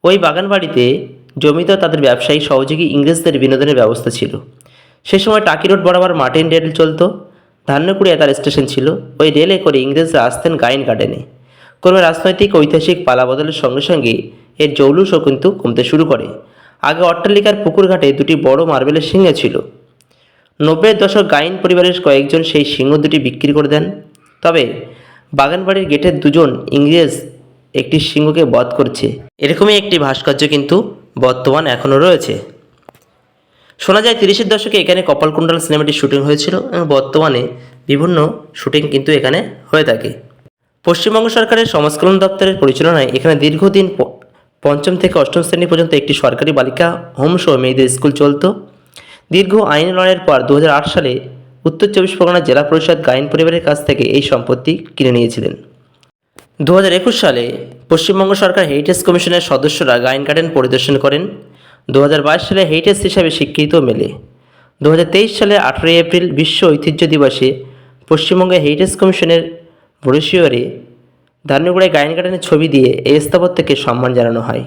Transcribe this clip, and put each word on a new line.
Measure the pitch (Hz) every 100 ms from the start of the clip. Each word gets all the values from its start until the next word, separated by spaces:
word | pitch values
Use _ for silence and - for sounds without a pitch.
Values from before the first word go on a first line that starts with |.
ওই | 175 190
বাগানবাড়িতে | 165 156 196 196 165 127 123 139 - - _ -
জমিতে | 147 151 175 196
তাদের | 170 156
ব্যবসায়ী | 135 123 - 147
সহযোগী | 147 135 135 156
ইংরেজদের | 165 143 143 165 165 147
বিনোদনের | 131 131 143 135
ব্যবস্থা | 110 120 117
ছিল। | - 113 - - _ _ _ _ _
সে | - 190
সময় | 220 214
টাকি | 190 156 185
রোড | 196
বরাবর | 170 180 180
মার্টিন | 160 127 160 160
রেল | 160 160
চলত। | 156 160 156 180 - - _ _ _ -
ধান্যকুড়িয়া | 139 175 196 190 165
তার | 147
স্টেশন | 139 147 143 135
ছিল। | - 131 175 - -
ওই | 156
রেলে | 147 170 190
করে | - 139
ইংরেজরা | 131 143 160 160
আসতেন | 120 - 170 160
গাইন | 120 139
গার্ডেনে। | 135 113 - - - _ _ _ - _
ক্রমে | 180 185
রাজনৈতিক | 170 165 185 185 202 170
ঐতিহাসিক | 147 160 165 175 -
পালাবদলের | 123 127 135 151
সঙ্গে | 151 127 131
সঙ্গে | 143 165 120 110 - - _ _
এর | 151
জৌলুসও | 147 139 151 190 165
কিন্তু | 143 135 190
কমতে | 196 120 117
শুরু | 120 151 160
করে। | 127 - - - _ _ _
আগে | 139 156
অট্টালিকার | 175 175 202 208 208 202
পুকুর | 170 202 190
ঘাটে | 180 143
দুটি | 139 147 156
বড় | 131 135 165
মার্বেলের | 139 131 156
সিংহ | - 190 185
ছিল। | 143 123 - - - _ _ _ _ _ _ _ _
নব্বইয়ের | 156 160 214 208
দশক | 190 208 196
গাইন | 143 160 185
পরিবারের | 180 180 180 180
কয়েকজন | 151 139 143 160
সেই | 160 151 147
সিংহ | - 135 151
দুটি | 151 151
বিক্রি | 131 - 143
করে | 147 147
দেন। | 151 175 196 - _ _ _
তবে | 165 165 117 - - - - - _
বাগানবাড়ির | 139 139 180 185 196 180
গেটের | 147 180 156
দুজন | 151 156 147 123 -
ইংরেজ | 143 147 165 147 - - - _ _ _
একটি | 135 127 156
সিংহকে | - 147 151 156 143
বধ | 120 120 -
করছে, | 123 - - - - _
এরকমই | 143 156 202 208
একটি | 202 175
ভাস্কর্য | 139 131 - 139 151
কিন্তু | 147 139 180 226 - _ -
বর্তমান | 127 127 135 147 156
এখনও | 120 139 135
রয়েছে। | 175 170 - 101 - - _ _ - _ _ _ _ _ _ _ _ _
শোনা | - 202
যায় | 226 226
তিরিশের | 196 202 208
দশকে | 208 214 196
এখানে | 156 180 -
কপালকুণ্ডল | - 156 151 165 165
সিনেমাটির | 156 151 151
শুটিং | 147 135 139
হয়েছিল | 143 147 - 185
এবং | 262 175 160
বর্তমানে | 139 135 156 156 123 123 - - - -
বিভিন্ন | 139 170 170 156 - -
শুটিং | - - 151 151
কিন্তু | 139 139
এখানে | 147 131 165 - - -
হয়ে | 156
থাকে। | 151 113 - - - _ _ _ _ _
পশ্চিমবঙ্গ | - 170 214 220 226
সরকারের | 226 220 226 -
সমাজকল্যাণ | 165 151 151 180 190
দপ্তরের | 190 190 196 190
পরিচালনায় | 139 127 160 165 131
এখানে | 127 165 147
দীর্ঘদিন | 151 156 196 196 190 -
প-, | - - - _ _ _
পঞ্চম | 143 143 165 180
থেকে | 185 170
অষ্টম | 135 175
শ্রেণী | 165 175 175
পর্যন্ত | 165 165
একটি | 147 143
সরকারি | 143 131 - 156
বালিকা | 139 131 127 170 175 - -
হোম | 143 180
সহ | 170 131
মেয়েদের | 127 131 127
স্কুল | 131 147
চলত। | 143 143 143 185 208 - _ _ - - - _
দীর্ঘ | 175 185 208
আইন | 208 151 175
লড়াইয়ের | 180 185 185
পর | - 135
দু | 127 143
হাজার | 156
আট | 143 147
সালে | 180 139 127 - - - _ 170
উত্তর | 151 202
চব্বিশ | 208 185 -
পরগনা | 175 175
জেলা | 147 131
পরিষদ | 147 160 160 156 127
গাইন | 127 143
পরিবারের | 135 160 165
কাছ | 165 147 -
থেকে | 123
এই | - 139
সম্পত্তি | - 123 120 127 156 180 - -
কিনে | 131
নিয়েছিলেন। | 120 117 117 - - - _ _ _ _ _ _ - _ _
দু | 147 185
হাজার | 196
একুশ | 180 185 -
সালে | 170 123 120 - - - -
পশ্চিমবঙ্গ | 165 - 190 190
সরকার | 196 196 180 165
হেরিটেজ | 143 147 180
কমিশনের | - 175 170 175
সদস্যরা | - 135 147 151 135 120
গাইন | 127 135
গার্ডেন | 143 156 165
পরিদর্শন | 160 127 127 - 139
করেন। | 139 143 196 - - _ _ _ -
দু | 135
হাজার | 143 151
বাইশ | 143 170
সালে | - 190 175
হেরিটেজ | 160 202 196
হিসাবে | 190 196 165
স্বীকৃত | 151 147 - 151 165
মেলে। | 131 113 - - - _ _ _ _ _
দু | 143
হাজার | 160 165
তেইশ | 190 214 -
সালে | 202 202
আঠারোই | 131 - 165 170
এপ্রিল | 165 180 175
বিশ্ব | 143 160 - 175
ঐতিহ্য | 147 160 151 160
দিবসে | 151 139 - 131 135 - - _ _ _
পশ্চিমবঙ্গ | 156 - 185 185
হেরিটেজ | 180 147 156 190 -
কমিশনের | 190 185 165 170 165 - - _ _ _
ব্রোশিওরে | 135 143 156 180 156 120 127 123 - _ _ _ _ _ 143
ধান্যকুড়ায় | 139 170 180 185
গাইন | 160 147
গার্ডেনের | 165 180 185
ছবি | - 151 160
দিয়ে | 139 127
এই | - 131 147
স্থাপত্যকে | 151 180 180 180 160 135
সম্মান | - 123 127
জানানো | 123 117 117
হয়। | 117 117